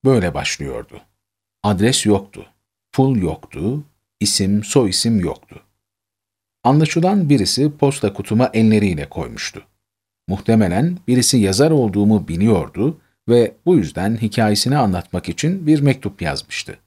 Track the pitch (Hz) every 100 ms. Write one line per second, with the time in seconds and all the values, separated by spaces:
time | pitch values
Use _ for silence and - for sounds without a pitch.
0 | 131 127 90 73 - - 139 120 - -
1 | _ _ _ _ _ _ 104 92 110 131
2 | 104 98 - - - _ _ _ _ -
3 | 135 120 85 73 - - 92 143 147 _
4 | _ _ 101 - 95 104 107 135 110 -
5 | 117 110 85 - _ - _ _ _ _
6 | _ _ _ _ _ _ 120 147 156 170
7 | 180 202 156 139 92 - 147 147 139 135
8 | 104 98 95 110 127 113 110 107 101 80
9 | 71 - 123 113 - - _ _ _ _
10 | _ _ - 95 - 113 98 92 160 180
11 | - 123 117 131 98 95 151 156 113 98
12 | 104 107 78 82 107 98 76 - 127 160
13 | _ _ - 120 110 - - 170 80 -
14 | 98 113 110 110 110 104 123 143 110 90
15 | - 90 - 85 151 190 156 151 143 127
16 | - - 82 - - - - -